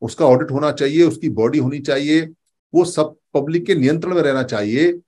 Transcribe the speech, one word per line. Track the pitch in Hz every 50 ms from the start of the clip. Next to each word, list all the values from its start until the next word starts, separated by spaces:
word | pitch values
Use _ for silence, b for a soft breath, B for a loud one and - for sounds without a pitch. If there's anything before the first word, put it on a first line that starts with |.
उसका | 117 110 - - 165
ऑडिट | 139 127 127 156 -
होना | 131 139 151 151
चाहिए, | 139 - 143 135 147 165 170
उसकी | 156 - - - 151
बॉडी | 110 107 110 117 135 151
होनी | 127 127 143 147
चाहिए, | 135 147 139 135 143 147 151 160 160 160 160 _ _ _ _ _ _ _ -
वो | 165 180
सब | 175 - - 208 208 - _ _ _ -
पब्लिक | 151 139 151 165 170 170
के | - 190
नियंत्रण | 165 120 135 156 160 170 175 180
में | 175
रहना | 151 143 135 131 127
चाहिए, | 123 117 107 104 104 110 135 160 175 175 175 -